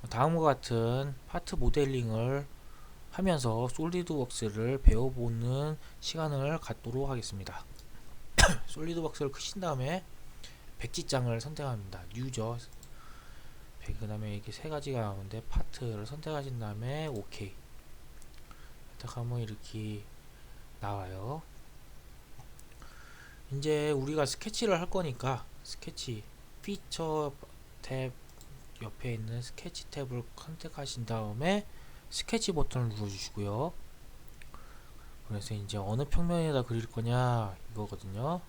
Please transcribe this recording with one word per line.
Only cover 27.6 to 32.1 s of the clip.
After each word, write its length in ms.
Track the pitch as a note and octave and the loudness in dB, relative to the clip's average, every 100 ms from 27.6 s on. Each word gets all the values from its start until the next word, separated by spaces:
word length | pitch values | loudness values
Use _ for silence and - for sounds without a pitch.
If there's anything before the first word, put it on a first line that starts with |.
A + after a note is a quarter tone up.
| - - | -16 -12
탭 280 | - C3 C3 B2 - - - C3+ - - | -4 -2 -2 -4 -14 -16 -14 -14 -14 -10
옆에 340 | A2+ - B2 | -10 -6 -2
있는 260 | A2+ A2 A#2 | -2 -2 -4
스케치 420 | B2 - - - - | -4 -8 -8 -8 -8
탭을 340 | - C3 A#2+ A#2+ - | -6 -4 -4 -6 -10
선택하신 680 | - D#3+ E3 - C#3 - A2+ | -10 -8 -8 -6 -6 -4 -2
다음에 580 | A2+ G#2+ G#2+ D#3 G3+ - - - - - | 0 0 0 4 4 0 -12 -12 -14 -8